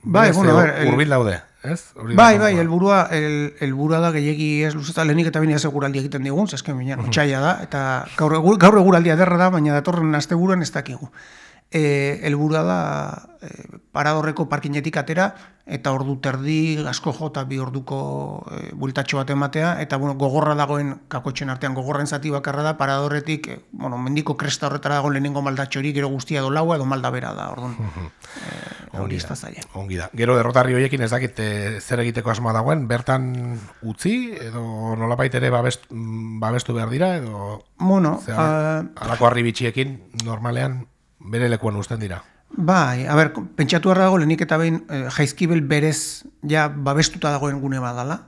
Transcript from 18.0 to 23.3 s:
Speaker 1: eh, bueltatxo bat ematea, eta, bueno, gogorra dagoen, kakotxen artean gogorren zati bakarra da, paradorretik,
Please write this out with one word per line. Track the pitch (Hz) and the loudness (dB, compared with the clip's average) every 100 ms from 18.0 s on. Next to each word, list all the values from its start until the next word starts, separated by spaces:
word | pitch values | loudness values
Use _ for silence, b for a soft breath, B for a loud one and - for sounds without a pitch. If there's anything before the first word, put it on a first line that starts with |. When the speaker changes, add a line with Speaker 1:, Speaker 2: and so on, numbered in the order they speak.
| 139 139 139 - - | -6 -6 -8 -10 -12
Speaker 1:
eh, | - - | -12 -12
bueltatxo | - 135 131 135 143 | -8 -4 -4 -2 -2
bat | 135 | 0
ematea, | 139 143 156 165 160 | 0 0 0 -2 -2
eta, | 147 135 | -4 -2
bueno, | 143 135 | -2 0
gogorra | 139 139 151 147 | 0 2 2 2
dagoen, | 143 143 143 135 - | 0 0 -4 -6 -10
kakotxen | 135 139 135 139 | -8 -6 -6 -6
artean | 127 143 | -4 -4
gogorren | 131 131 143 143 | -4 -4 -2 -2
zati | 143 151 | -4 -4
bakarra | 143 139 139 | -4 -4 -2
da, | 151 151 | -2 0
paradorretik, | 139 139 143 147 147 | 0 0 0 -2 -4